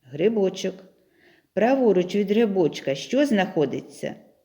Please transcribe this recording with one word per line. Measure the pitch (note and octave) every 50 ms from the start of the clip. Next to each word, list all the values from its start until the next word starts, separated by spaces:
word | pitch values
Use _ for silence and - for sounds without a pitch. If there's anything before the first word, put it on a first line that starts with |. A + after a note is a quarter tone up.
Грибочок. | _ - C3 C#3+ E3+ A3 A#3 G#3+ G3 F#3 F#3+ - - F#3 F#3 - - - _ _ _ _ _ _ _ _ _ _ _ _ _
Праворуч | F#3+ G#3 A#3+ C4+ C4+ B3+ A3 F#3 F3+ F3 F3+ G3
від | G3+ G#3 F#3
грибочка | G#3 A3 A#3+ G#3 F#3+ F#3+ E3+ C#3+ - - - C3+ C3+
що | - - - A#3+ C4 D4
знаходиться? | C#4 A#3+ G3 F#3 - - E3 D3 B2+ B2 C3+ - - - - - - - - - - _ _